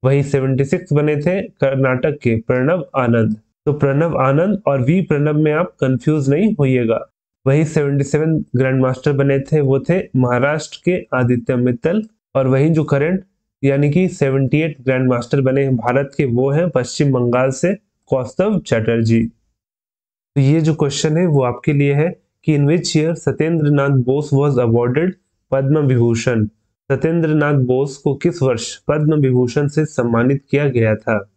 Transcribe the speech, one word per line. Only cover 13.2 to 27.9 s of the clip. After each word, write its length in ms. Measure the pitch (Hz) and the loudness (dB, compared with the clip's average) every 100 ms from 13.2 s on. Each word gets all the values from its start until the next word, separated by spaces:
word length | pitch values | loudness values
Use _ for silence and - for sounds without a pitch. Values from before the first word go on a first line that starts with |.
| - _ _ _ | -6 _ _ _
यानी 260 | 139 139 147 | 0 2 2
कि 160 | 147 185 | 2 0
सेवेंटी 540 | 180 139 135 131 147 | 0 0 0 0 0
एट 200 | 160 151 | -2 -4
ग्रैंड 260 | 123 127 127 | -2 0 0
मास्टर 320 | 120 120 143 | 0 -2 0
बने 220 | 131 135 | 0 0
हैं 120 | 135 127 | 0 -2
भारत 360 | 113 127 143 - | 0 -2 -2 -2
के, 80 | 143 | -2
वो 240 | 117 135 | 0 0
हैं 180 | 143 175 | 0 0
पश्चिम 420 | 131 - - 147 | -2 -4 -2 0
बंगाल 380 | 127 120 123 131 | 0 0 2 0
से 220 | 135 175 208 _ _ _ | 0 -2 -4 _ _ _
कौस्तव 480 | 131 120 - 190 202 | -4 -4 -4 -2 -2
चटर्जी। 680 | - 117 110 117 113 113 113 _ _ _ _ _ _ _ _ _ _ - | -2 -2 0 0 2 2 0 _ _ _ _ _ _ _ _ _ _ -2
तो 60 | |
ये 180 | 135 156 | 2 2
जो 120 | 160 | 0
question 440 | 156 147 143 160 156 | 0 -2 -2 -2 0
है 80 | 180 | 2
वो 140 | 143 | 0
आपके 300 | 123 120 - | 0 -2 -2
लिए 200 | 147 143 | 0 0
है 160 | 143 160 - _ _ - | 0 -2 -4 _ _ -2
कि 100 | 147 | 2
in 80 | 143 | 2
which 240 | 165 185 | 0 0
year 240 | 156 156 170 | 0 0 -2
सत्येंद्र 540 | - - 156 165 147 | -4 -2 -2 0 2
नाथ 280 | 143 139 135 123 | 2 2 0 2
बोस 240 | 139 147 | -2 0
was 260 | 135 143 127 | 0 2 0
awarded 520 | 123 113 120 127 180 185 _ _ _ | 2 2 0 0 -2 -4 _ _ _
पद्म 280 | 135 135 156 | -2 0 0
विभूषण? 680 | 147 127 117 113 127 117 107 _ _ _ _ | 2 2 2 0 -2 -2 -2 _ _ _ _
सत्येंद्र 400 | 135 156 170 160 | -2 0 0 0
नाथ 300 | 156 147 147 123 | 0 2 0 0
बोस 320 | 127 139 | 0 -2